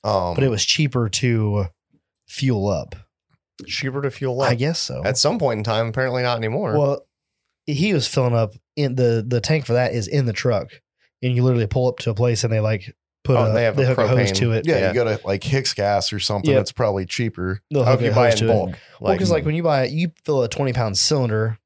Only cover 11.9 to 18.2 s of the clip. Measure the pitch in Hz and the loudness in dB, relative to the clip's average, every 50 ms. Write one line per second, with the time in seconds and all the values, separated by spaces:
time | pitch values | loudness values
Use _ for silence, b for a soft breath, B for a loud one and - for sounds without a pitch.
11.9 | 123 - - 117 110 101 123 123 117 107 - 117 113 110 107 107 110 101 - - | -2 -2 -4 -4 -2 0 0 0 0 0 0 0 0 0 0 0 -2 -4 -6 -12
12.9 | - _ _ _ _ _ _ - 131 120 110 110 110 120 120 113 - 139 131 127 | -20 _ _ _ _ _ _ 2 2 4 4 2 2 2 2 2 2 2 2 2
13.9 | 127 - - 107 127 127 101 98 95 95 120 117 113 110 - 165 156 123 95 95 | 2 2 2 2 4 2 2 2 2 0 0 2 0 0 0 0 0 2 2 2
14.9 | 90 123 120 113 107 101 - 95 101 98 - - 127 135 127 - - - 101 101 | 2 2 0 0 -2 -4 -2 -4 -4 -4 -2 -2 -2 0 0 -2 -4 -2 0 0
15.9 | 104 101 - - 104 101 - - 107 101 92 143 139 131 101 - - - 127 107 | 0 0 0 -2 -4 -4 -4 -2 -2 0 0 2 2 2 0 -2 -4 -2 -2 0
16.9 | 101 98 92 90 - - 120 113 - - 92 92 95 104 _ _ 147 139 123 117 | 0 -2 -4 -6 -4 -4 -4 -4 -4 -6 -6 -6 -6 -6 _ _ -2 0 4 4
17.9 | 127 113 120 113 104 107 | 4 4 2 2 2 4